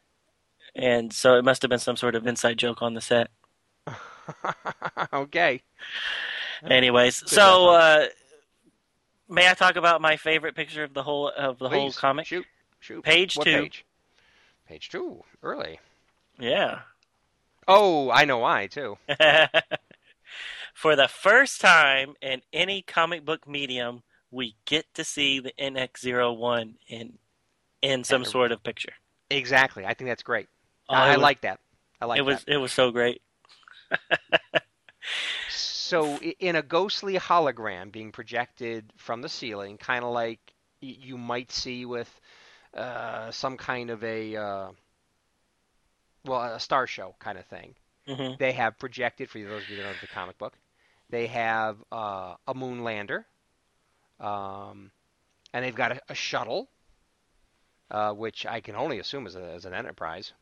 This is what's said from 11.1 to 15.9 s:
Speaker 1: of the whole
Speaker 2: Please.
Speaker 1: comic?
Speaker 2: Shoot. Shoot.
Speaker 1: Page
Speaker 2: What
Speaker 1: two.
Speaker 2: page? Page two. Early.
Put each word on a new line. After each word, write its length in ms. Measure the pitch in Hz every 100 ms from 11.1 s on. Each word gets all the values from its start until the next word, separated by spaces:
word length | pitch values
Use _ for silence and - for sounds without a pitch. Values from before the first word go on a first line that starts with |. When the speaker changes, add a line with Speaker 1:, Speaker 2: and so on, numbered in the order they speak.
| 143 143
Speaker 1:
of 300 | - 135 123
the 100 | 127
whole 200 | 139 139
Speaker 2:
Please. 100 | -
Speaker 1:
comic? 280 | 135 143 160
Speaker 2:
Shoot. 200 | 175 - _ _ _
Shoot. 240 | - 131
Speaker 1:
Page 320 | 156 170 185 147
Speaker 2:
What 80 |
Speaker 1:
two. 180 | 160 147
Speaker 2:
page? 220 | 147 - - _ _ _ _ _ _ _ -
Page 220 | 78 -
two. 340 | - 349 - - _
Early. 380 | 151 240 - 78 _